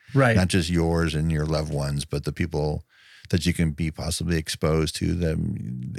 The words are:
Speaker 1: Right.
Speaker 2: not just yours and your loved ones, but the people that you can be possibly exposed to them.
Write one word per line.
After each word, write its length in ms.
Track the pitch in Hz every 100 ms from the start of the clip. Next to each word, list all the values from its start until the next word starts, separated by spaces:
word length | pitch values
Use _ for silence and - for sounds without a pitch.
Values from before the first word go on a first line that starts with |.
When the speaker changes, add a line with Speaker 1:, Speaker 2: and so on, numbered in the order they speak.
| -
Speaker 1:
Right. 220 | 139 131 107
Speaker 2:
not 100 | 92
just 240 | 98 82
yours 460 | 87 82 82 82 76
and 160 | 80
your 120 | 78 76
loved 260 | 76 76
ones, 320 | 73 71 71
but 180 | 69 71
the 100 | 73
people 520 | 71 82 80 76 78 - _ - - -
that 160 | 90 82
you 60 |
can 200 | 87 82
be 180 | 73 80
possibly 460 | - 76 85 85 82
exposed 580 | 78 - 80 80 78 -
to 180 | 85
them. 800 | 87 82 80 80 78 - 64 62